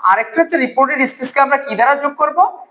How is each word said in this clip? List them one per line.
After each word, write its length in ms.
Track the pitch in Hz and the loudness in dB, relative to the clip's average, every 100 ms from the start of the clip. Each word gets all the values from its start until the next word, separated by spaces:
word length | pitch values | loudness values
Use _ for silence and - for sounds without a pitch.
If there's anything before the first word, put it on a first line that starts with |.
| 185 | 2
আরেকটা 280 | 202 226 320 | 2 0 -2
হচ্ছে 140 | 330 330 | 0 0
রিপোর্টেড 340 | 254 254 269 285 254 | -2 0 0 2 -2
স্পিচকে 260 | - 254 277 | -2 -4 0
আমরা 140 | 277 277 269 | 2 0 -2
কি 60 | 214 | 0
দ্বারা 160 | 247 285 | 2 2
যোগ 100 | 285 285 | -2 -2
করব? 160 | 302 302 381 - - | -2 2 0 -2 -20